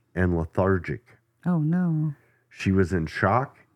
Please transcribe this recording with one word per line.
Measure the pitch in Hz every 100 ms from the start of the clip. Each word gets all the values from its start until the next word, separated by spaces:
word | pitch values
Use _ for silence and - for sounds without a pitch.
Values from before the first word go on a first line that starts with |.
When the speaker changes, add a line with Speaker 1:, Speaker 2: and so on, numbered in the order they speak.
| _
Speaker 1:
and | 87 90 85
lethargic. | 80 - 95 92 80 64 _ _ _ _ 175
Speaker 2:
Oh, | 170
no. | 151 175 180 156 156 139 _ _ _
Speaker 1:
She | - 98
was | 95 87
in | 90 78
shock | - 95 117 135 - _